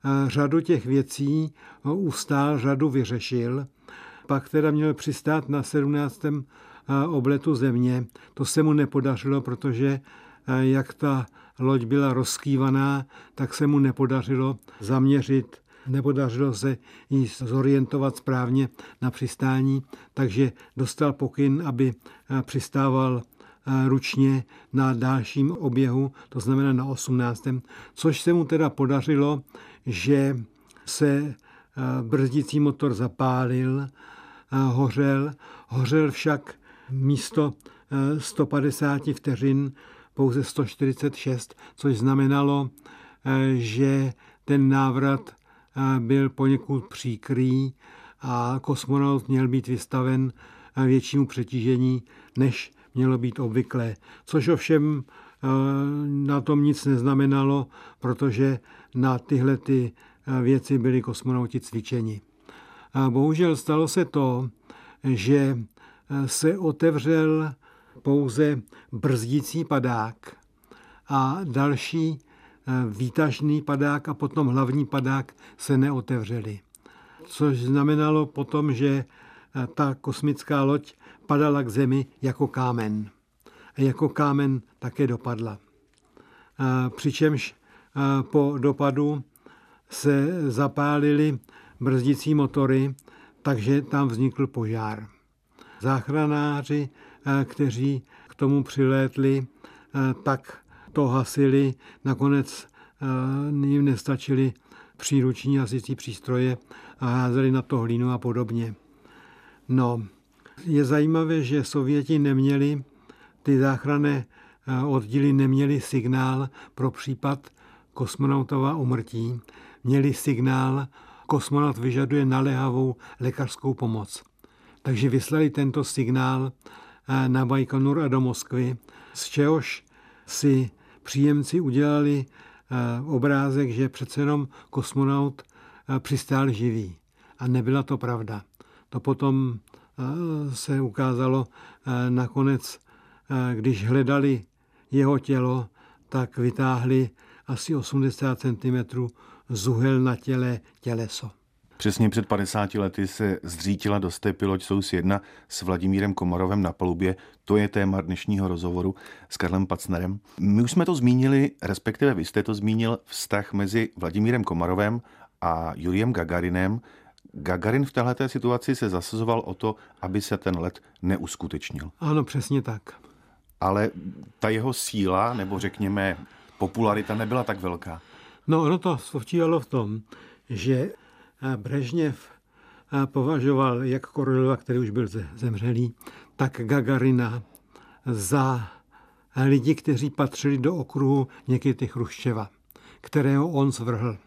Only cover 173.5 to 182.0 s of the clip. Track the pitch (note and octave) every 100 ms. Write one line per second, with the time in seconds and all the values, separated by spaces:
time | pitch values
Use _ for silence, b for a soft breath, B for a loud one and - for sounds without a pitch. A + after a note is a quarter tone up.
173.5 | _ F#2 G2+ A2 - D2+ - - _ A2
174.5 | A2 B2+ B2 - G#2+ F#2+ F#2 A2+ A#2+ F#2+
175.5 | F#2+ F#2+ - G2 G2+ G2 E2 - B B
176.5 | _ F#2+ A2+ A2 G#2+ G#2 G#2+ A2 B2+ A#2
177.5 | F#2+ F2+ E2+ F2+ E2 B B B B -
178.5 | D#3+ D#3 F3+ F#3 C#3+ - C#3+ - E3+ D#3+
179.5 | E3 A#2+ C3+ G#2+ A2 - B B B _
180.5 | A2 A2 B2+ F#3 - b b b b C3
181.5 | A#2+ G#2 C#3+ B2 E3